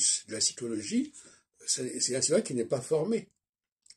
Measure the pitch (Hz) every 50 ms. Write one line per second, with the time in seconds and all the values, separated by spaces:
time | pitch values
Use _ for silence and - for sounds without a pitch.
0 | - - - - - - - 110 - - - - 123 117 113 104 104 - 202 247
1 | 285 302 - - - - - - _ _ _ _ - - - - 131 123 110 127
2 | - - 123 131 - - 151 196 - - 143 120 113 - 143 127 - - 160 151
3 | 156 202 226 214 - - _ _ _ _ _ _ _ _ _ _ _ - -